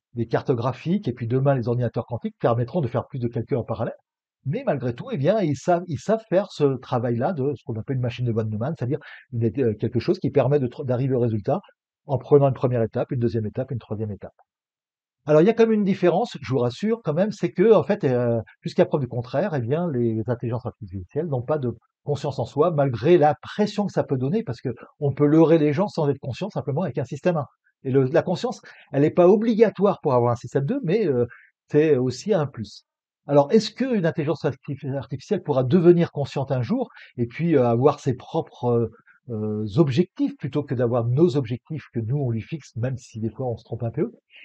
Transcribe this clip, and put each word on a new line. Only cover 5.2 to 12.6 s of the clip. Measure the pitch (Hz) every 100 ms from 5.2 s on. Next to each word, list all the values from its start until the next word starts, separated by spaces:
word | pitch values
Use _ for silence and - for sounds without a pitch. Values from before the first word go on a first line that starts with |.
| 147 214
ils | 165 135
savent, | - 170 175
ils | 139
savent | - 220 -
faire | 175 196
ce | - 139 123
travail-là | - 123 123 117 147
de | 156 135 139
ce |
qu'on | - 110
appelle | - 135
une |
machine | 123 - 123
de |
von | 113
Neumann, | 110 107 131 165
c'est-à-dire | 120 - - - _
une, | 117 117
euh, | 139 117
quelque | 107 117 117
chose | - -
qui | 131
permet | 139 123 147
de | 123
tr-, | -
d'arriver | 135 123 135 127
au |
résultat | 120 107 139 180 - _ _ _ -
en | 131
prenant | - 147 139
une |
première | -